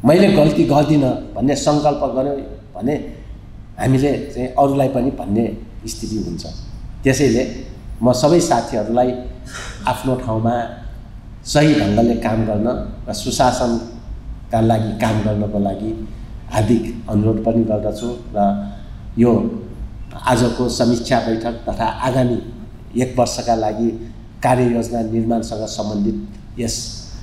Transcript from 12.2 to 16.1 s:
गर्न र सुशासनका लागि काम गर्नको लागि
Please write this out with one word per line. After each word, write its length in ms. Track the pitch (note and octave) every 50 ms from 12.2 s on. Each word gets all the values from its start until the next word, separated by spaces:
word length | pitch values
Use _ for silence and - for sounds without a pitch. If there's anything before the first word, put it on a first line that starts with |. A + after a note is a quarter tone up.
| - G#2+ A2+ A2+ A2+
गर्न 480 | A2 G#2 G#2 G#2+ A#2+ B2 - - - - - - -
र 40 | -
सुशासनका 1500 | - - C3 A#2 - C#3 B2+ A#2+ - C3 A#2+ A#2 A2+ A2 - - - - - - - - - - - - - - A2+
लागि 400 | A2+ A2 A2+ A2 G#2+ G#2+ G2+ -
काम 220 | - A#2 A2 G#2+ G2+
गर्नको 360 | A2 G#2+ G#2 G#2 G2+ G#2 G2+
लागि 500 | G2+ G2 F#2+ F#2+ G#2 A2 - - - -